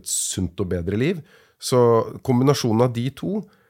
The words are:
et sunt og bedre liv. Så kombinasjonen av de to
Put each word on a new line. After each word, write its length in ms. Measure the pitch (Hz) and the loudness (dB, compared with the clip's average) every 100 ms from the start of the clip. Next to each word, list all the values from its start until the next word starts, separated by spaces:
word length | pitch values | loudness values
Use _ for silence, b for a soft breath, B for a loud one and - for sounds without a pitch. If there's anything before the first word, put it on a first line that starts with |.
et 80 | - | -6
sunt 500 | - - - 90 - | -6 -4 -4 -4 -4
og 100 | 90 | -4
bedre 280 | 90 85 104 | -4 -2 -2
liv. 240 | 147 170 b b b b | -2 -4 b b b b
Så 200 | - 127 120 113 - - | 0 4 4 4 0 -6
kombinasjonen 600 | - 123 139 139 120 110 123 | 0 2 4 2 2 2 2
av 60 | |
de 160 | 117 131 | 0 -6
to 300 | - 165 208 - b | -6 -6 -6 -8 b